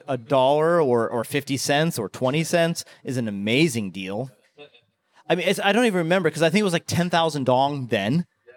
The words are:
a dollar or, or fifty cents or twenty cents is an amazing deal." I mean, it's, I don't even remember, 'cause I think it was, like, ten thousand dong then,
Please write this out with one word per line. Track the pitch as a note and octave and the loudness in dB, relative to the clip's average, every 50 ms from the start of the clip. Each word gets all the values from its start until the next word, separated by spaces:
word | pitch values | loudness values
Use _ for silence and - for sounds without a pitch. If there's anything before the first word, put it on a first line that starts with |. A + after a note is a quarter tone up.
| - - | -8 -6
a | C3 | -6
dollar | A#2+ A2+ - C#3+ C3 B2+ C3+ D3 D3+ D#3 E3 F3 E3+ | -6 -2 0 2 4 4 4 4 4 2 2 2 2
or, | D#3 B2+ A#2+ A#2 A2+ - | 4 4 2 2 2 0
or | A#2+ A#2+ | -2 -4
fifty | A2 - - C#3+ C3+ - C#3+ | -4 -4 -4 -6 -4 -4 -4
cents | B2+ - - C#3+ D3 D#3+ E3+ - B2 | -4 0 0 2 2 2 0 -2 -4
or | G#2 F#2 | -6 -6
twenty | - - B2+ B2+ C#3 D#3+ | -6 -2 -2 0 0 0
cents | D#3+ - F3 E3+ E3 E3 E3+ - - - - _ - | -2 0 2 2 2 2 -2 -4 -8 -16 -16 _ -10
is | - B2+ B2+ | -6 -4 -4
an | A#2 G#2+ | -4 -4
amazing | G2+ G2 G2+ A2 A#2 C#3 E3 D#3+ A#2 A#2 G#2 F#2+ | -4 -4 -2 2 2 4 2 2 0 -2 -6 -6
deal." | E2+ G2 F#2 F#2 G2 A2 C3+ C3 - _ _ _ _ - - - _ _ _ _ _ _ _ _ _ _ - - | -8 -8 -8 -8 -6 -8 -8 -10 -12 _ _ _ _ -20 -20 -20 _ _ _ _ _ _ _ _ _ _ -4 -2
I | E3+ | -2
mean, | F3+ E3 | 0 0
it's, | F#3 G3 - | 0 -2 -2
I | F#3 G3+ | -2 0
don't | G3+ A#3 B3 | 0 2 2
even | A3+ F3+ F3+ | 2 2 0
remember, | E3 D#3+ F3+ G3 F3 D3+ | 0 2 0 2 0 0
'cause | - D#3+ | 0 2
I | E3 D#3+ | 2 2
think | E3 G#3+ | 2 2
it | G#3+ | 0
was, | F#3+ | 2
like, | E3+ E3 - - | 0 -2 -4 -2
ten | - E3 F3 F3+ | -2 -2 0 0
thousand | F3 E3 E3 D#3+ - D3 B2+ | 0 0 0 0 -2 -2 0
dong | B2+ B2+ B2+ C#3 C#3+ D3 C#3 B2+ A2 | 2 2 2 2 0 -2 -4 -4 -2
then, | A#2 G#2 G2 G#2+ C#3+ F3 F3 _ _ _ _ - - | -2 -2 0 0 0 0 -2 _ _ _ _ -20 -20